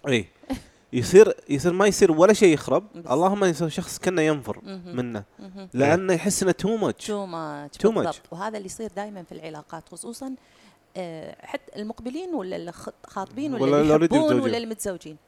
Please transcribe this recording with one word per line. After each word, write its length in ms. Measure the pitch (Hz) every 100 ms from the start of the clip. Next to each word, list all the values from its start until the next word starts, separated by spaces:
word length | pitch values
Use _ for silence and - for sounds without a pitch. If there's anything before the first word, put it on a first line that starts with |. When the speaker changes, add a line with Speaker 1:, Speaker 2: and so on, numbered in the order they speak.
| 143
Speaker 1:
إيه. 200 | 120 92 _ - 262 - _ _
يصير، 420 | 127 117 185 214 - -
يصير 240 | 139 170
ما 140 | 180 208
يصير 260 | - 185
ولا 200 | 156 190
شيء 220 | 214 190
يخرب، 300 | 147 - 143 208
Speaker 2:
بس. 160 | - -
Speaker 1:
اللهم 340 | 131 185 202
يصير 240 | 190 151 165
شخص 300 | 165 170 -
كأنه 240 | 185 180
ينفر 380 | 156 151 110 101
Speaker 2:
مهم. 340 | - 190 175 123
Speaker 1:
منه. 280 | 123 110 101 -
Speaker 2:
مهم. 300 | 98 98 95
Speaker 1:
لأنه 400 | 123 139 170 190
يحس 300 | 165 208 -
إنه 100 | 190
too 280 | - 185 226
much. 260 | 170 - -
Speaker 2:
Too 240 | 208 196
much. 500 | 165 156 147 147 -
Speaker 1:
Too 100 | 208
much. 40 | 214
Speaker 2:
بالضبط. 260 | 151 - _
وهذا 260 | 170 208 214
اللي 100 | 190
يصير 240 | - 220 190
دايمًا 260 | 208 202
في 100 | 165
العلاقات، 560 | 175 160 151 147 160 -
خصوصًا، 460 | 175 233 233 262 262 _ _ 196 _ _ 190
آه، 380 | 175 160 78 - -
حتى 300 | 277 - -
المقبلين 580 | 214 226 233 285 370
ولا 220 | 302 185 175
الخ-، 320 | 170 - - - -
خاطبين 480 | 202 190 214 294
ولا 80 | 254
Speaker 1:
ولا 180 | 135 147
Speaker 2:
اللي 20 |
Speaker 1:
اللي 120 | 151
يريد 180 | 151 165
Speaker 2:
يحبون 120 | 277 311
Speaker 1:
يتزوجون. 220 | 294 262
Speaker 2:
ولا 100 | 233
المتزوجين. 580 | 233 220 202 175 156 151